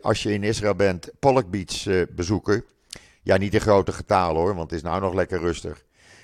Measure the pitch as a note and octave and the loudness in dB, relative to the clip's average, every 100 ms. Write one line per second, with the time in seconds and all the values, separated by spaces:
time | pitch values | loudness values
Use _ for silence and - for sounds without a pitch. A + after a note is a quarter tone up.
0 | G2+ G#2+ A2 G#2 G#2 A2+ G#2 F#2 G2 F2 | 0 -2 -2 -2 -2 -2 0 2 2 0
1 | - - C#3 C3 F2+ G2 F2 - - F#2 | -8 0 2 2 0 -4 -6 -6 0 0
2 | E2+ E2 F2 G2 - G#2 - _ _ - | 0 -4 -2 -2 0 0 -2 _ _ -20
3 | - _ - F#2+ G2+ G#2+ G#2+ G2 F#2 E2+ | -20 _ 0 2 2 0 4 4 2 -4
4 | - G2 F2 D#2+ F2+ F#2 D#2+ E2+ D#2+ F2+ | 0 2 2 0 0 -2 -6 -6 -4 -2
5 | G2 F#2 F2 F2+ F2 E2+ E2 - _ _ | -2 -2 -2 -2 -2 -4 -8 -14 _ _
6 | _ - | _ -20